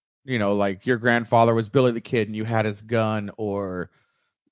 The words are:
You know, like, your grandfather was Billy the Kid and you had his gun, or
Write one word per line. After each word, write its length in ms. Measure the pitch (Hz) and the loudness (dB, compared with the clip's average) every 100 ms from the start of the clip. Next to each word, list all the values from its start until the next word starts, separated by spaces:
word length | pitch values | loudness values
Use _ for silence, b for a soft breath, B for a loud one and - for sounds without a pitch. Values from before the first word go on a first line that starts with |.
| _ _ 135 | _ _ -6
You 140 | 123 | -2
know, 160 | 101 101 | 0 2
like, 300 | 101 92 - | 0 -2 -2
your 120 | 120 | 0
grandfather 560 | 123 120 113 117 117 | 2 0 2 4 4
was 160 | 113 107 | 4 2
Billy 220 | 139 127 | 2 2
the 100 | 117 | 0
Kid 260 | - 120 107 | -2 -2 -2
and 80 | 107 | -4
you 80 | 110 | -2
had 200 | 113 107 | 0 -2
his 160 | 104 | -4
gun, 500 | 110 117 110 107 101 - | -4 -2 0 -2 -6 -8
or 520 | 107 101 98 90 92 _ _ _ _ _ _ | -6 -4 -6 -6 -10 _ _ _ _ _ _